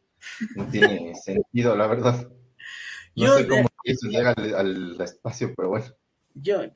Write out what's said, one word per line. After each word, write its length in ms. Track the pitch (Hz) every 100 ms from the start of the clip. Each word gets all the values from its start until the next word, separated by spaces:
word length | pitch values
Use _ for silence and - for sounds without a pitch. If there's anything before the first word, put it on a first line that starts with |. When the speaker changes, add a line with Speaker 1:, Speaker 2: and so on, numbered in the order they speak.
| _ _ - - 220 -
Speaker 1:
No 100 | -
tiene 480 | 104 - 95 85
<laughs> 100 | 85
sentido, 500 | - 98 - 120 120 104
la 100 | 107
verdad. 420 | 110 123 120 - - _ _ - - - - - -
No 80 | 113
Speaker 2:
Yo 100 | 277
Speaker 1:
sé 60 |
Speaker 2:
de- 40 | -
Speaker 1:
cómo 200 | 131 123 -
Jason 260 | - 127 107
llega 200 | 110 120
al, 220 | 110 107
al 460 | 98 98 95 90 87
espacio, 520 | 87 - - - 113 -
pero 140 | 90
bueno. 160 | 107 123 _ _ _ _
Speaker 2:
Yo, 280 | 143 143 202 110